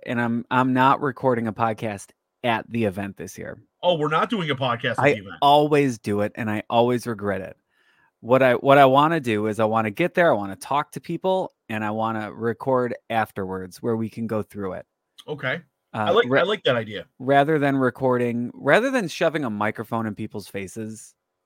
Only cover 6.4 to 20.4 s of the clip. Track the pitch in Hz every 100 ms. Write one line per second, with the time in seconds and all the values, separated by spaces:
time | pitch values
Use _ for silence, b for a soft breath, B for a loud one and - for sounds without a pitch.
6.4 | 110 107 - 117 120 123 120 104 101 95
7.4 | 92 - _ _ _ _ _ _ 113 131
8.4 | 131 123 139 139 135 135 151 165 123 107
9.4 | 107 107 110 113 110 101 175 185 170 113
10.4 | 98 95 - 139 147 143 - 165 185 190
11.4 | 175 _ - 110 107 110 110 110 104 -
12.4 | 117 113 135 127 123 120 - 113 107 -
13.4 | 92 92 92 - 123 113 113 117 113 110
14.4 | 101 104 95 90 - _ _ _ - 147
15.4 | 131 165 - _ _ 113 104 220 123 139
16.4 | 175 214 151 120 107 98 - - 127 139
17.4 | 143 156 139 135 127 - 131 123 120 117
18.4 | 120 - 139 175 262 262 175 - 165 156
19.4 | 131 104 107 107 110 117 113 101 107 107